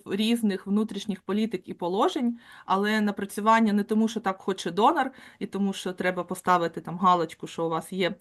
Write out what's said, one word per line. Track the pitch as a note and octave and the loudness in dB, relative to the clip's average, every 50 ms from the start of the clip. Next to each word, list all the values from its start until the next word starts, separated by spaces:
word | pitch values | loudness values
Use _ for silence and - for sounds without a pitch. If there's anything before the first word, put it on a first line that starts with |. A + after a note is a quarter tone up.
| - | -4
різних | - G3 G3+ G#3+ A3+ A#3 A#3 A3 G3+ F#3+ G3 - | -4 -2 0 2 2 2 2 2 0 0 -2 -2
внутрішніх | F#3+ G3+ G#3+ A3 A3 G3 G3 - - F#3 - | -2 0 0 0 -2 -4 -6 -6 -6 -8 -6
політик | _ - F#3+ G#3+ A3+ A3+ - F3+ - - | _ -4 -2 -2 -2 -2 -4 -8 -8 -12
і | F3+ | -10
положень, | - F3+ E3+ F#3 G#3+ C#4 F#4 - D4+ A#3+ A#3+ A#3 - - - - - - | -6 -4 -2 0 2 0 0 0 0 -2 -2 -2 -4 -12 -20 -20 -14 -4
але | - F#3 G3 G#3 G#3 A3 G#3+ | -2 0 0 2 0 2 2
напрацювання | G#3 G#3 G3+ - G3+ G3+ - G#3 G#3 A3+ A3+ A3+ A3+ G#3 G3+ | 0 0 -2 -4 -8 -8 -6 0 4 4 6 6 6 4 4
не | G#3 G3+ | 2 2
тому, | - A3 G#3+ A3+ | 2 2 2 2
що | G#3+ - G#3 | 2 0 -2
так | - F#3+ F#3+ - | -2 -2 -4 -2
хоче | - G3+ F#3 - - F3 | -4 -4 -4 -4 -4 -2
донор, | F3 G3 A3+ C#4+ F4 D4 C4+ C4+ - - - - - _ | 2 4 4 4 4 4 0 -2 -6 -12 -20 -20 -12 _
і | G3 | -10
тому, | - - G3 G3+ G3 F#3+ | -8 -4 -2 -2 -2 -2
що | - - F#3 F#3 | -4 -6 -6 -6
треба | - F#3 F3+ F3+ F3+ F3 | -2 -2 -2 -2 -2 -4
поставити | - F#3 - - F3+ F3+ F3 E3+ E3 - E3 | -6 -8 -4 2 2 2 2 2 -2 -4 -8
там | - E3 E3+ | -10 -10 -4
галочку, | F#3 G3 F3+ F3+ E3+ D#3 D#3+ - - - | 2 4 4 4 4 2 -2 -6 -12 -14
що | - - F3 E3 | -10 -6 -4 -4
у | E3 | -2
вас | D#3+ E3 - - F#3+ | -2 -4 -6 -6 -4
є | F#3+ F3 E3+ - - | -2 -2 -2 -2 -6